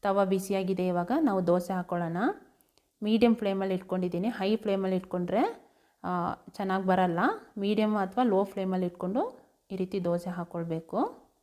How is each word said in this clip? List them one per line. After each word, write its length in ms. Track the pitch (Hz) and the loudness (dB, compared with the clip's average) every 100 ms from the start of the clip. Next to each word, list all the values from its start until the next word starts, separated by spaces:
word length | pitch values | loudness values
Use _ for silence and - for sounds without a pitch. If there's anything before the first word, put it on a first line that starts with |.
ತವ 220 | 202 196 | 2 2
ಬಿಸಿಯಾಗಿದೆ, 600 | 190 190 190 196 190 190 185 | 4 2 0 -2 0 0 0
ಇವಾಗ 240 | 175 175 269 | 0 0 2
ನಾವು 260 | 302 196 175 | 2 2 2
ದೋಸೆ 260 | 175 175 | 2 2
ಹಾಕ್ಕೊಳ್ಳೋಣ. 440 | 185 175 175 165 170 247 415 - _ _ _ _ _ | -4 -2 -4 -2 -2 -2 -2 -12 _ _ _ _ _
ಮೀಡಿಯಮ್ 340 | 214 220 233 226 | 0 4 4 4
ಫ್ಲೇಮಲ್ಲಿ 380 | 202 190 190 | 0 -2 -2
ಇಟ್ಕೊಂಡಿದ್ದೀನಿ. 540 | 185 190 185 180 180 202 | -2 -2 -2 -2 -2 -4
ಹೈ 280 | 233 190 220 | -2 0 0
ಫ್ಲೇಮಲ್ಲಿ 400 | 214 196 190 185 | 0 -2 0 -2
ಇಟ್ಕೊಂಡ್ರೆ, 760 | 185 180 175 202 370 466 - _ _ _ | -2 -4 0 0 0 -4 -20 _ _ _
ಆ, 300 | 180 180 175 | -6 -2 -2
ಚೆನ್ನಾಗಿ 520 | - - - 190 190 190 | -6 -14 -6 -2 0 2
ಬರಲ್ಲ. 320 | 185 185 170 233 440 - - | 4 4 2 0 0 -8 -4
ಮೀಡಿಯಮ್ 380 | 196 214 214 214 | 0 2 2 2
ಅಥವಾ 280 | 185 220 | -2 0
ಲೋ 200 | 254 196 | 2 4
ಫ್ಲೇಮಲ್ಲಿ 420 | 196 196 190 185 180 | 0 -2 -2 0 -2
ಇಟ್ಕೊಂಡು 540 | 175 180 214 440 - _ _ _ | -2 -4 -2 -2 -6 _ _ _
ಈ 60 | 190 | -6
ರೀತಿ 280 | 185 202 | -4 -2
ದೋಸೆ 260 | 180 175 175 | 0 -2 -2
ಹಾಕ್ಕೊಳ್ಬೇಕು. 1000 | 175 170 170 165 160 165 190 370 - _ _ | -6 -6 -6 -4 -4 -4 -2 -2 -4 _ _